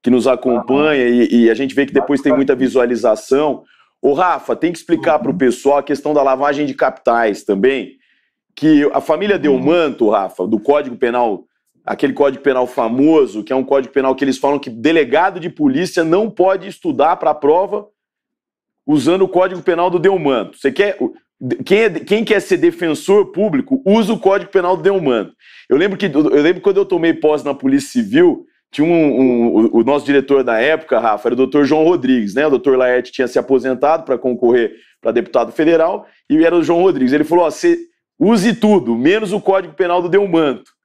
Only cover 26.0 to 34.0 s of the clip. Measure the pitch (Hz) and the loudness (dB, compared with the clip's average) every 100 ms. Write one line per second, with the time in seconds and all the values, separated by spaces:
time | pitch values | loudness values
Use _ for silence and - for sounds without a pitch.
26 | 196 143 151 147 147 180 202 190 190 175 | -2 0 2 2 2 0 0 0 0 0
27 | 165 165 156 151 143 139 135 139 139 247 | 0 0 0 0 -4 -4 0 0 -2 -4
28 | 104 180 175 139 - _ _ - 156 170 | 0 2 2 2 -10 _ _ -4 0 2
29 | 151 123 131 120 117 104 113 117 117 143 | 2 2 2 2 2 2 2 2 2 0
30 | 135 143 135 139 123 113 131 156 - 120 | 2 0 2 0 2 0 0 -2 0 -2
31 | 117 104 117 123 131 147 139 156 160 175 | 0 -2 -2 0 0 2 2 2 2 2
32 | 127 127 104 101 151 131 131 131 127 123 | 0 0 0 -2 0 0 2 2 2 0
33 | 123 - 127 135 123 135 123 123 143 160 | -2 -6 -2 -2 0 0 0 -2 0 0